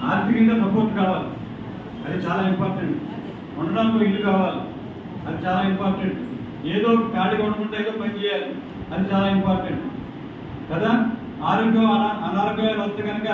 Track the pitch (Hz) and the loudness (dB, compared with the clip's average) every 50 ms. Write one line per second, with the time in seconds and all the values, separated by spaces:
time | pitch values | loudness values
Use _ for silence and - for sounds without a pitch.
0 | - - 185 202 190 202 240 220 226 226 226 220 196 196 196 220 220 - 190 202 | 0 2 0 2 2 2 4 6 6 6 6 4 2 4 4 2 2 2 2 2
1 | 190 185 185 156 139 131 - - - - - - - - - - - - - - | 2 2 2 0 -2 -6 -8 -10 -10 -12 -12 -12 -12 -12 -12 -12 -12 -12 -12 -10
2 | - 143 160 180 - 175 190 196 190 190 185 - 190 190 190 196 - - - - | -8 -6 -4 -4 -2 -2 0 0 2 0 2 0 0 -2 -2 -2 -2 -2 -2 -4
3 | - - - - - - - - - - - - 160 170 190 226 226 226 226 220 | -4 -6 -8 -8 -10 -10 -12 -12 -12 -12 -6 -4 -2 0 2 4 4 4 4 4
4 | 208 196 190 208 208 196 185 190 185 180 - - - - - - - - - - | 4 4 4 2 2 2 4 4 4 2 0 -4 -8 -8 -10 -12 -12 -12 -12 -12
5 | - - - - - 156 160 165 175 185 185 190 190 190 190 185 196 196 - - | -12 -12 -12 -10 -8 -6 -6 -4 -2 0 2 2 2 2 0 0 0 0 0 0
6 | 196 185 - - - - - - - - - - - 151 190 208 220 233 233 233 | 0 -2 -2 -2 -6 -8 -8 -8 -10 -10 -10 -8 -6 -2 0 2 4 6 4 4
7 | 220 - - 185 185 190 214 208 208 214 214 - 208 220 214 208 214 220 220 220 | 4 2 0 0 0 2 2 2 0 0 0 -2 -4 -4 -2 -2 -2 -2 -2 -2
8 | - - 202 196 202 202 202 - - - - - - - - - - - - 190 | -4 -4 -4 -2 -2 -2 -2 -2 -4 -4 -8 -8 -10 -10 -10 -12 -10 -6 -2 -2
9 | 190 - 196 196 196 196 196 190 - 196 185 - - - - - - - - - | 0 2 2 2 2 4 2 2 4 4 2 2 0 -2 -4 -4 -4 -6 -8 -8
10 | - - - - - - - - - - - - - - 156 170 208 214 233 240 | -10 -10 -12 -12 -12 -12 -14 -14 -12 -12 -12 -12 -8 -4 -2 0 2 4 4 4
11 | 226 - - - - - - - 147 160 190 214 226 226 226 220 220 214 202 202 | 2 0 -2 -4 -8 -12 -10 -4 0 0 2 4 4 4 6 6 6 6 6 4
12 | 208 - - - - - 180 196 208 220 - - 220 220 220 208 - 202 202 214 | 2 2 0 -2 -4 -2 0 0 0 0 0 2 0 0 2 0 -2 -2 -2 -2
13 | 202 196 208 220 220 220 | -4 -2 -2 -2 -2 0